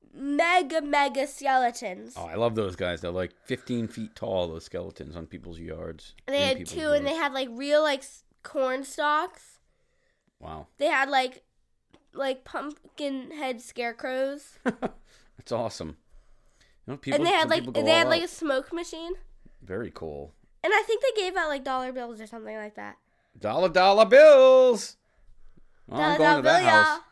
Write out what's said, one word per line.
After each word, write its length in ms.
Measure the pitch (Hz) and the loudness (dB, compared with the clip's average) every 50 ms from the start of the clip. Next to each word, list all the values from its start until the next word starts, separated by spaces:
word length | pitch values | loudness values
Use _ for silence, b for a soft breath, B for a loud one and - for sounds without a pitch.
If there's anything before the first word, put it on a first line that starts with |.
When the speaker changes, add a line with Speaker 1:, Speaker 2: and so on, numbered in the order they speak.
| _ _ | _ _
Speaker 1:
mega, 680 | - - 269 285 285 294 339 339 359 359 302 262 320 320 | -16 -10 -6 -4 -2 0 0 2 2 2 2 0 -2 -4
mega 440 | 294 285 294 285 285 269 240 269 277 | -2 0 0 0 0 0 -2 -4 -4
skeletons. 880 | 294 - - 277 277 262 262 247 240 240 - 247 196 185 202 220 233 - | -6 -8 -6 -2 0 2 2 2 0 -2 -6 -10 -10 -10 -12 -14 -16 -14
Speaker 2:
Oh, 100 | 87 85 | -12 -12
I 80 | 82 82 | -8 -4
love 200 | 104 117 120 110 | -2 -2 0 0
those 220 | 110 104 92 90 | -2 -4 -4 -4
guys. 240 | - 95 90 87 80 | -6 -6 -6 -4 -6
They're, 100 | - 85 | -6 -6
like, 220 | 87 92 90 85 - _ _ | -6 -6 -6 -6 -10 _ _
fifteen 440 | - 127 - - - 123 120 113 107 | -10 -10 -10 -6 -6 -6 -6 -6 -6
feet 260 | - 117 110 104 - | -8 -12 -12 -14 -12
tall, 340 | - 113 110 98 92 87 85 | -10 -8 -4 -2 -2 -2 -4
those 160 | 80 82 - | -6 -12 -14
skeletons 520 | - - 87 87 90 - - 67 71 80 | -12 -10 -10 -10 -10 -14 -16 -18 -14 -14
on 100 | 85 82 | -14 -14
people's 320 | - 87 82 85 87 82 82 | -14 -16 -16 -16 -16 -16 -14
yards. 560 | 82 82 82 82 85 82 80 80 - - - - _ | -14 -14 -12 -12 -12 -14 -14 -16 -20 -20 -20 -18 _
Speaker 1:
And 100 | 262 269 | -6 -2
they 60 | 285 | -2
Speaker 2:
In 60 | 285 269 | 0 0
Speaker 1:
had 80 | 269 - | -2 -4
Speaker 2:
people's 160 | - - - | -6 -10 -8
Speaker 1:
two, 160 | 349 320 294 | -6 -2 0
and 140 | 294 294 285 | 0 0 0
they 40 | 277 | -2
Speaker 2:
yards. 120 | 330 330 | -4 -2
Speaker 1:
had, 100 | 311 285 | -4 -4
like, 160 | 262 269 269 240 | -4 -6 -8 -8
real, 320 | 226 240 277 285 294 302 | -8 -10 -2 2 2 2
like, 180 | 311 294 277 277 | 2 2 -2 -4
s-, 220 | - - - - _ _ _ _ | -6 -14 -20 -20 _ _ _ _
corn 420 | - - - 285 262 254 254 269 269 | -20 -8 -4 -4 -2 -2 -4 -6 -8
stalks. 760 | 269 - 320 294 294 294 311 349 370 - - - - _ _ _ _ _ _ _ _ _ _ _ _ _ _ _ _ _ _ | -10 -6 -2 0 0 0 0 -2 -4 -8 -18 -20 -20 _ _ _ _ _ _ _ _ _ _ _ _ _ _ _ _ _ _
Speaker 2:
Wow. 280 | 85 80 80 78 - - _ _ | -16 -14 -14 -14 -16 -18 _ _
Speaker 1:
They 80 | 285 | -2
had, 220 | 339 302 269 269 269 | 0 0 0 0 0
like, 340 | 277 262 254 247 - - _ _ _ _ _ _ _ _ _ _ _ _ _ _ | 0 -2 -2 -2 -8 -14 _ _ _ _ _ _ _ _ _ _ _ _ _ _
like, 320 | _ - 269 269 262 262 _ | _ -6 -6 -6 -6 -8 _
pumpkin 840 | - - 269 262 294 294 - _ - _ - 294 277 269 262 247 - | -12 -12 -10 -10 -10 -14 -16 _ -20 _ -8 -6 -6 -6 -8 -10 -12
head 280 | 320 294 302 254 254 226 | -12 -8 -8 -8 -8 -10
scarecrows. 1000 | - - - 233 240 233 226 - - 262 254 262 269 269 285 294 - - _ - | -14 -16 -12 -8 -8 -8 -8 -8 -8 -6 -4 -4 -4 -4 -6 -10 -16 -20 _ -6
Speaker 2:
<laughs> 60 | _ | _
That's 880 | 254 - - 254 - - - _ _ _ _ _ _ _ - - - | -4 -4 -4 -10 -12 -12 -14 _ _ _ _ _ _ _ -20 -10 -8
awesome. 440 | 120 113 117 110 - - 85 78 69 - _ _ - - _ _ _ _ _ _ _ _ _ _ _ _ _ | -6 -6 -6 -8 -8 -10 -12 -14 -14 -16 _ _ -20 -20 _ _ _ _ _ _ _ _ _ _ _ _ _
You 80 | - 135 | -16 -16
know, 20 | 139 | -12
people, 200 | - 139 277 294 | -6 -2 -2 0
Speaker 1:
And 80 | 330 | 2
they 40 | 339 | 2
had, 120 | 392 330 | 2 2
Speaker 2:
some 80 | 320 302 | 2 0
Speaker 1:
like, 100 | 320 339 | 0 -2
Speaker 2:
people 120 | 240 254 | -2 -4
go 100 | 262 285 | -4 0
Speaker 1:
they 80 | 269 320 | 2 4
had, 120 | 320 339 330 | 4 4 4
Speaker 2:
all 60 | - | 2
Speaker 1:
like, 120 | 320 339 | 2 0
Speaker 2:
out. 60 | 339 339 | -2 -6
Speaker 1:
a 40 | |
smoke 400 | - - 339 294 262 262 277 - 339 | -8 -8 -4 -2 -2 -2 -4 -6 -10
machine. 380 | 339 339 - 339 320 330 339 381 - - - - - - - - _ | -10 -10 -10 -12 -12 -10 -10 -10 -12 -12 -18 -20 -20 -20 -20 -20 _
Speaker 2:
Very 280 | 127 - 92 110 117 78 - | -14 -10 -10 -10 -10 -10 -12
cool. 400 | - 85 78 73 71 71 73 - _ _ _ _ _ | -14 -14 -12 -12 -12 -14 -16 -18 _ _ _ _ _
Speaker 1:
And 100 | - 339 427 | -4 -2 0
I 80 | 403 | 0
think 200 | - - 453 403 | 0 -2 -4 -2
they 200 | - 523 466 427 | -2 -4 -2 -4
gave 120 | 370 370 370 | -6 -4 -4
out, 120 | 370 320 302 | -4 -4 -4
like, 160 | 285 277 254 | -6 -6 -6
dollar 280 | 269 262 254 254 254 | -6 -6 -6 -6 -8
bills 280 | 254 254 240 233 233 214 | -10 -12 -12 -12 -14 -16
or 60 | 220 | -18
something 300 | 208 233 220 220 214 220 | -18 -18 -16 -16 -14 -14
like 180 | 220 214 214 208 | -14 -14 -14 -16
that. 220 | 208 202 - - _ _ _ _ _ _ _ _ 95 | -16 -16 -16 -18 _ _ _ _ _ _ _ _ -8
Speaker 2:
Dollar, 320 | - 104 117 156 185 180 | -6 -4 -2 0 0 2
dollar 340 | 156 185 185 196 196 214 220 | 4 4 6 6 6 6 6
bills! 920 | 190 240 277 311 311 285 262 262 262 262 262 254 254 233 208 - - - _ _ _ _ _ _ - - - - - - - - - _ _ _ | 8 10 10 12 12 12 10 10 10 8 8 8 6 4 0 -4 -10 -16 _ _ _ _ _ _ -20 -20 -20 -20 -20 -20 -20 -20 -20 _ _ _
Well, 140 | - - - | -8 -4 -2
I'm 160 | 302 311 294 | 0 0 2
Speaker 1:
Dollar, 20 | 311 | 4
Speaker 2:
going 100 | 311 302 | 6 6
Speaker 1:
dollar 60 | 294 294 | 4 6
Speaker 2:
to 40 | 262 | 6
that 160 | 311 330 359 | 4 4 6
Speaker 1:
bill, 80 | 359 359 | 6 6
Speaker 2:
house. 180 | 320 311 311 | 6 6 6
Speaker 1:
y'all. 180 | 311 302 339 - _ | 4 2 -2 -8 _